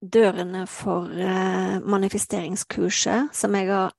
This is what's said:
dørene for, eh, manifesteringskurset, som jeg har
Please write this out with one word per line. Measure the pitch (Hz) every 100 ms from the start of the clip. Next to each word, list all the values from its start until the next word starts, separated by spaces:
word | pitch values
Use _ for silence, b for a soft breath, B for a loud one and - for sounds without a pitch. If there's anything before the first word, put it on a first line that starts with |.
dørene | 190 226 208 185 180 185 185
for, | - 208 175 175
eh, | 170 185 185 190 185 190 190
manifesteringskurset, | - 202 196 208 - 202 165 185 - - 180 214 202 214 294
som | - 208
jeg | 202 190
har | 196 190